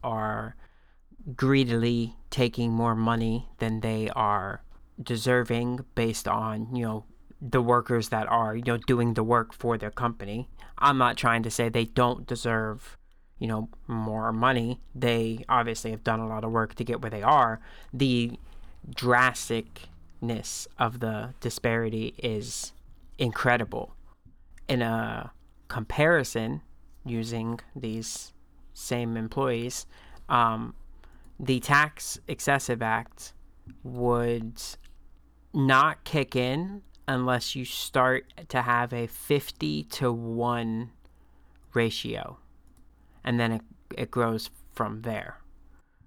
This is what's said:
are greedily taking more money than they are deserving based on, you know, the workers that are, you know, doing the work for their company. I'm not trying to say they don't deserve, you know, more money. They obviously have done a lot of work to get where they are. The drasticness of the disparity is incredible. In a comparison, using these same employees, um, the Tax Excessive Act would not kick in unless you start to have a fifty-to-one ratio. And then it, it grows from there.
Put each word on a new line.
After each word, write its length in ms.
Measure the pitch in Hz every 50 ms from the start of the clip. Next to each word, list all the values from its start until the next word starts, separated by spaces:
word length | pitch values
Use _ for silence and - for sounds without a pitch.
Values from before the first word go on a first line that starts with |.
| -
are 520 | 127 113 110 107 107 110 110 110 113 - - - - _ _ _ _ _ - - _ - - - 160 123
greedily 840 | - 135 131 139 135 131 120 117 117 117 120 120 117 117 113 - - - -
taking 420 | - 139 127 117 - - 117 117
more 240 | 113 113 117 117 113
money 520 | 113 113 113 117 113 113 113 113 123 - - - -
than 200 | 117 113 110 110
they 300 | 113 113 110 110 110 104
are 520 | - 120 110 104 104 101 92 98 104 - - - - - - - - -
deserving 840 | 123 - 120 113 - 127 127 123 117 - 120 117 120 123 123 127 127 - -
based 320 | 117 113 113 113 - - -
on, 480 | - 110 110 110 110 107 113 113 127
you 100 | 123 117
know, 200 | 113 110 107 107 - - - - - - -
the 200 | 151 120 - 131
workers 480 | 120 120 120 120 120 - 123 117 110 -
that 180 | 123 110 107 -
are, 280 | 113 117 113 110 110
you 80 | 117 120
know, 140 | 123 117 113
doing 360 | - - 127 120 120 117 110
the 100 | 117 110
work 300 | 113 120 117 110 - -
for 240 | - - 120 117 107
their 140 | 110 107
company. 580 | - - 123 117 113 - 101 98 104 117 127 - - - - - - -
I'm 200 | - 143 139 131
not 180 | 127 120 113
trying 280 | - - 120 117 117 113
to 80 | 113
say 180 | - - 117 113
they 160 | 113 123 113
don't 420 | 110 - 131 123 123 123 - - -
deserve, 680 | 123 113 - 120 113 110 110 110 107 - - - - - - - - - - _ _ -
you 80 | - 113
know, 220 | 110 110 113 113 - - - -
more 440 | 120 110 110 110 107 110 110 113
money. 500 | 113 110 120 131 131 120 117 120 127 - - - -
They 520 | 127 127 120 117 117 113 113 113 117 123 -
obviously 440 | 127 123 117 117 113 - - 113
have 120 | 110 107 -
done 160 | 117 110 113
a 80 | 113 110
lot 160 | 110 107 110
of 80 | 113
work 240 | 113 113 110 107 -
to 80 | - 123
get 180 | 123 117 -
where 100 | - 110
they 120 | 110 104 101
are. 380 | 123 151 143 123 113 113 - - - - - - - -
The 460 | 127 139 131 123 120 117 117 120 - - - - - - - - - - -
drasticness 1800 | - - 123 123 123 123 127 127 120 - - - 117 113 110 - - - - - - - - - - - 117 117 117 110 - - - - - - - -
of 220 | 127 113 120 120
the 340 | 117 110 110 107 110 123 131 -
disparity 760 | - 120 - - - 120 117 117 117 110 113 110 110 117 - -
is 560 | - 120 110 104 104 - - - - - - - - - - - - - - -
incredible. 800 | 139 120 110 - - 127 120 117 113 - - 117 - - - - - - - _ _ - - - - - - - - -
In 140 | 135 123
a 500 | 117 113 113 113 110 110 113 110 113 113 - - - - - - - -
comparison, 920 | - 123 110 - - - 151 160 170 156 127 - - 117 113 117 139 151 - - - - - - - - -
using 540 | 127 117 113 110 117 117 113 113 113 117 117 - - -
these 580 | 139 120 110 110 113 110 - - - - - - - - - - - - - -
same 440 | - - - 127 120 120 117 117 117
employees, 680 | 110 110 - 139 139 131 120 117 117 123 - - - - - - - - - - - -
um, 440 | - 120 117 113 113 110 117 120 - - - - - - - - - - - - - -
the 200 | - 131 131 123
Tax 580 | - - 143 143 151 151 - - - - - - - -
Excessive 540 | 139 - - 147 139 139 - - 120 113
Act 520 | 117 110 113 113 113 - - - - - - - - - - - - - - - -
would 800 | 127 123 123 120 120 120 120 120 120 117 117 113 113 113 - - - - - - - - - - - - - - _ _ _ - _ -
not 500 | 151 135 131 135 131 143 156 151 - -
kick 320 | - - 156 135 - -
in 460 | 127 123 127 135 156 175 190 202 202 - - - - - -
unless 480 | 135 127 127 127 127 120 - - -
you 80 | 135 123
start 680 | - - - - - - 135 127 127 127 131 - - - - 165 -
to 140 | - 127 120
have 280 | 120 120 120 120 120
a 140 | 123 120 117
fifty-to-one 1800 | 113 - - - - 147 143 - - - - 156 151 151 147 151 - - - 139 123 120 117 117 113 117 117 120 120 120 117 113 113 110 113 113 113 - - - - - - - - - - - - - - - - -
ratio. 680 | 120 117 113 - - - 117 113 101 90 - - - - - - - - - - - - - _ _ _ _ - - -
And 160 | 123 120 120
then 120 | 117 113
it, 100 | 113 110 - - - - _ - -
it 140 | - 120 -
grows 400 | - 123 117 113 113 110 - - - - - - -
from 300 | - 113 104 107 110 113
there. 340 | 120 110 101 - - - - - - - - - - - - - _ _ _ _